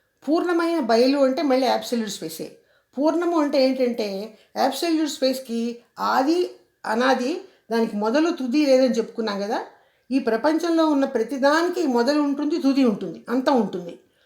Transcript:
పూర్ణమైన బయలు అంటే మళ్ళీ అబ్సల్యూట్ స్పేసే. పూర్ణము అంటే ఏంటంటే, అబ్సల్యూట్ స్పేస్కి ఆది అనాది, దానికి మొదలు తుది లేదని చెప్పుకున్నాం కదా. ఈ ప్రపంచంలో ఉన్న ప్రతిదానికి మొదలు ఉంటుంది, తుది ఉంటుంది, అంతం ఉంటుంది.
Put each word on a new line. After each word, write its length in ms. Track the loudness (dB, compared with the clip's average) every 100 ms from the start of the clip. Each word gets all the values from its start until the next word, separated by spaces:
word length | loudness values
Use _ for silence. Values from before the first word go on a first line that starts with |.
| _ _ -2
పూర్ణమైన 500 | 0 0 0 0 -2
బయలు 380 | 2 4 4 4
అంటే 240 | 2 2
మళ్ళీ 260 | 0 2 2
అబ్సల్యూట్ 420 | 0 -2 -4 -4
స్పేసే. 480 | -8 -12 -10 -12 -14 _ _ _ -2
పూర్ణము 440 | 0 0 0 0
అంటే 220 | 0 2
ఏంటంటే, 760 | 2 2 0 -2 -4 -6 -10 -16 _ -2 -2
అబ్సల్యూట్ 440 | 0 -2 0 -2
స్పేస్కి 680 | 0 -2 -2 -4 -4 -4 -8 _ -6
ఆది 560 | -2 0 2 2 0 -6 _ _ -6
అనాది, 560 | 0 2 2 0 -6 -10 _ _
దానికి 240 | -2 -2 -2
మొదలు 340 | 0 2 0
తుది 360 | -2 -2 0 4
లేదని 240 | 4 4
చెప్పుకున్నాం 520 | 2 -4 -4 -6 -4
కదా. 240 | -4 -6 -6 -16 _ _ _
ఈ 80 | -2
ప్రపంచంలో 680 | 0 0 0 0 0 2 2
ఉన్న 180 | 2 0
ప్రతిదానికి 840 | -2 -4 0 2 2 0 -2 0
మొదలు 320 | 2 2 2
ఉంటుంది, 420 | 0 -2 -2 0
తుది 220 | 2 4
ఉంటుంది, 420 | 2 2 -6 -12 -4
అంతం 320 | -2 2 2
ఉంటుంది. 380 | 0 -4 -12 -16 _ _